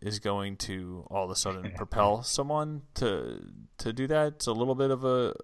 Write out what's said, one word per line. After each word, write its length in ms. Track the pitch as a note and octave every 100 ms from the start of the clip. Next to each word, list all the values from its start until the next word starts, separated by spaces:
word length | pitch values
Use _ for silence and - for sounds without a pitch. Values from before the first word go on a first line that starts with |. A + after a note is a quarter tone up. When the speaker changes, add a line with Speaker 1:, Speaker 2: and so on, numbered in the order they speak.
Speaker 1:
is 160 | G#2 G#2
going 380 | G#2 G2+ G2 G2
to 500 | - F#2+ F2+ F2+ -
all 120 | G2
of 60 | F#2
a 60 | F#2
sudden 340 | G2+ F#2+ F#2+
Speaker 2:
<laughs> 60 | F#2
Speaker 1:
propel 480 | G#2 A2 G#2 A2
someone 580 | B2 - C#3+ D3+ D3+ D3+ C3+
to, 460 | - A#2+ F#2 A#1+ G1+ G1+ G1+ A1 -
to 140 | A2+
do 160 | A#2+ C3+
that, 180 | D3+ D3+
it's 140 | D3 -
a 40 |
little 220 | A2+ B2+
bit 160 | C3 C3+
of 140 | B2+
a, 280 | C3 B2+ A#2+ -